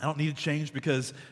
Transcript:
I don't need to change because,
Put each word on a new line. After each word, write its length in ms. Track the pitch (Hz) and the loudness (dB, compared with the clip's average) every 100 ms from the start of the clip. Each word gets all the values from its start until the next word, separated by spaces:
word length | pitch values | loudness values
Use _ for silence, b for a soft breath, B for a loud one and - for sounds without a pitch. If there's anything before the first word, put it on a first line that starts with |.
I 20 | |
don't 160 | 143 147 | -2 2
need 180 | 156 139 | 0 0
to 60 | |
change 300 | 160 147 151 | 0 0 -2
because, 420 | 135 156 135 123 B B | -2 2 2 2 B B